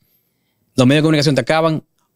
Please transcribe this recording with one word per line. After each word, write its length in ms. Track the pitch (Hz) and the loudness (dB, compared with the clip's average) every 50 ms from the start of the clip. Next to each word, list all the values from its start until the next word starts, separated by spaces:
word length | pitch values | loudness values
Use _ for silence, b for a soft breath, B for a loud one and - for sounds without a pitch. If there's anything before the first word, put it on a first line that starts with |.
| _ _ _ _ _ _ _ _ _ _ _ _ _ _ - | _ _ _ _ _ _ _ _ _ _ _ _ _ _ -2
los 120 | - 127 | 0 2
medios 120 | 123 143 156 | 2 2 2
de 40 | 147 | 2
comunicación 280 | 160 156 147 135 156 143 | 0 0 0 0 0 -2
te 60 | 127 | -2
acaban, 440 | 120 - 156 160 160 165 156 - - _ _ _ _ _ - | -2 -2 -2 -2 0 -2 -4 -6 -10 _ _ _ _ _ -4